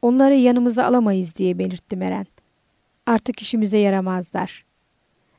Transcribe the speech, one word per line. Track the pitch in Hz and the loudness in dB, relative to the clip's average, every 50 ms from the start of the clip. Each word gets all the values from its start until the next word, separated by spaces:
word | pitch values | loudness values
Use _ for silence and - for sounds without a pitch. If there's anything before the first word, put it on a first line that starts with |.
"Onları | - 240 247 262 269 277 277 | 2 2 2 4 4 4 6
yanımıza | 269 247 247 247 247 240 247 226 240 254 | 6 4 4 4 4 2 0 0 0 0
alamayız." | - 247 247 233 208 196 190 185 165 165 | 2 2 2 2 2 0 0 -2 -6 -6
diye | - 190 185 180 175 | -4 -2 -2 -2 -2
belirtti | 185 185 180 175 _ _ 190 | -4 -6 -6 -10 _ _ -8
Meren. | 185 185 185 180 202 190 _ _ _ _ _ _ _ _ _ _ _ _ _ _ _ _ | -6 -6 -6 -6 -6 -8 _ _ _ _ _ _ _ _ _ _ _ _ _ _ _ _
"Artık | - 233 214 _ - 226 - | -2 -2 0 _ -4 -8 -8
işimize | 214 - - 226 214 202 202 | -8 -4 -2 -2 -2 0 2
yaramazlar. | 214 208 202 190 190 185 185 185 185 180 - - 185 175 175 - - _ _ _ _ _ _ _ _ _ _ _ _ _ _ _ | 2 2 2 2 0 -2 -2 -4 -6 -6 -6 -6 -6 -6 -6 -10 -18 _ _ _ _ _ _ _ _ _ _ _ _ _ _ _